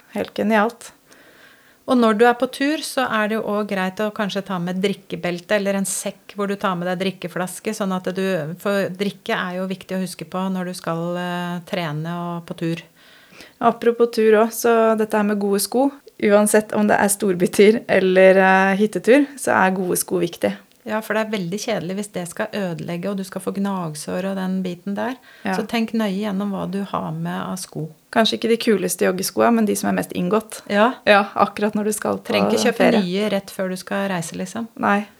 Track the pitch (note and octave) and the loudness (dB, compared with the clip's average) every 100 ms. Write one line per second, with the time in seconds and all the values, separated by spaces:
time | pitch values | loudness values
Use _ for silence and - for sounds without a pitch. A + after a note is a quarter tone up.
0 | _ G#3 - - G#3 A3 A3 A#3 - - | _ -8 -6 -2 2 2 2 -4 -16 -20
1 | _ - - - - _ _ _ - B3+ | _ -20 -20 -20 -20 _ _ _ 0 4
2 | A3+ G#3+ A#3+ A#3+ B3+ - C#4 D#4 - - | 4 6 4 4 -2 -2 -2 -2 -4 -4
3 | B3+ A3 G#3 A3 - G#3 G#3 F#3+ F#3 F#3 | -2 0 -2 -2 -2 -2 -2 -2 -2 -2
4 | G#3+ G#3 G3+ G3 G3 F#3 F3 F#3 G3 G3 | -4 -4 -4 -4 -4 -4 -4 -2 -2 -2
5 | - E3+ F3 F3 - G#3 G3 G3 F#3+ - | -8 -8 -6 -6 -2 0 0 -2 -2 -4
6 | G#3 - - G3 G3+ G3+ G3+ F3 F3 F3+ | -8 -10 -12 -6 -4 -2 -2 -2 -2 -2
7 | F#3+ F#3 F3 F3+ F3+ - A3 A3 G3 F#3 | -4 -4 -8 -6 -6 -8 -8 -4 -4 -4
8 | F#3 F#3 F#3+ F3+ D3 F3 G#3 G3+ F3+ F#3 | -4 -4 -2 -2 -4 -6 -2 -2 -2 -4
9 | G3+ - - G#3 F#3+ F3+ F#3+ F#3 - F#3 | -6 -6 -6 -4 -4 -6 -6 -8 -6 -6
10 | F#3 - E3+ F#3 F#3+ F#3 F3+ F3+ - E3 | -6 -8 -8 -6 -4 -4 -6 -8 -6 -4
11 | E3+ F3 F3 F3 F3 F3 E3+ F#3+ E3 D3+ | -4 -4 -4 -4 -4 -6 -6 -6 -4 -4
12 | D#3+ F3 F3 E3+ E3+ F3+ E3 E3 - _ | -6 -6 -6 -8 -10 -6 -4 -4 -8 _
13 | - - _ - - - A#3+ A3+ A#3 A#3 | -20 -20 _ -20 -20 -2 0 2 0 2
14 | A#3 A#3 A3 G#3+ A3+ - A#3 A#3 A3+ A3 | 2 4 4 6 4 2 2 4 4 2
15 | G#3+ A3 G#3 G#3 G3+ G3 - A#3+ C#4 - | 0 0 0 0 0 0 0 2 2 -2
16 | - - G#3+ G#3 G#3 G#3+ G#3+ - G#3 - | -14 -2 4 6 6 4 2 2 2 4
17 | G3+ - G#3 F3+ F3 - G3+ A3+ - F#3+ | 2 2 0 2 2 6 6 6 2 2
18 | F#3 F#3 F#3+ F#3+ F#3+ F#3+ G3 G3 G#3 F#3 | 4 8 8 8 6 6 4 2 0 2
19 | F#3 C4+ C#4 C4+ - - F#3+ F#3+ F3+ - | 4 4 4 -2 0 4 4 2 0 -2
20 | - F3+ E3+ - G3+ G3 _ _ A#3 G#3+ | -2 -2 -2 0 -2 -2 _ _ -6 -6
21 | G#3+ G#3+ G#3+ G#3+ E3+ G#3 - G3+ E3 F#3+ | -2 -2 -2 -4 -4 -6 -4 -4 -4 -6
22 | G3+ F3+ E3+ - G#3+ G#3 F#3 D#3+ D#3 F3 | -6 -8 -8 -6 -6 -4 -4 -6 -6 -6
23 | F#3+ G3+ F#3+ G3 F#3+ F#3+ G3+ F#3+ E3 D3+ | -4 -6 -6 -8 -6 -4 -2 -4 -6 -8
24 | - F3+ F#3+ F#3+ F#3 F#3 F#3 F3 G3+ G3+ | -8 -6 -4 -4 -2 -2 -4 -6 -6 -4
25 | A3+ B3+ - - G#3 F#3+ G#3+ A#3 A3+ A3+ | -6 -8 -14 -10 -4 -4 -2 -2 -2 -2
26 | G#3+ F#3+ G#3+ F#3+ G#3 F#3+ E3+ G3 G3 E3+ | -2 -2 -4 -4 -4 -4 -4 -6 -4 -6
27 | E3+ D#3+ E3 F#3 F#3 F#3+ - D3+ D#3+ - | -4 -6 -6 -6 -6 -8 -8 -10 -10 -12
28 | _ A#3+ A3 A3+ A3+ A3+ A#3 G3 F3+ - | _ 0 2 0 0 2 2 2 0 0
29 | G3 F#3 F#3+ - A3 A#3 G#3 G3+ G3+ F#3+ | 0 0 -2 2 4 4 2 0 0 -2
30 | F3+ - F3+ G#3+ A3 - - G3+ A3+ C4 | -2 -4 0 0 -2 -10 -2 2 2 2
31 | - G3+ G#3 - G3 - G#3 G#3+ G#3 G#3 | 4 4 4 0 0 0 -2 0 -2 -2
32 | - G3 - G#3 G3+ A3 G#3+ - - A3+ | -2 -4 -2 0 2 2 0 2 4 4
33 | F3+ F#3 G#3+ G3 - - F#3 F#3 - G3+ | 2 0 0 -2 -4 -6 -6 -6 -6 -4
34 | G3 F3+ E3 F3+ F#3 A3+ A3+ - G#3 G3+ | -2 -4 -6 -8 -8 -8 -10 -2 0 0
35 | G#3 | -2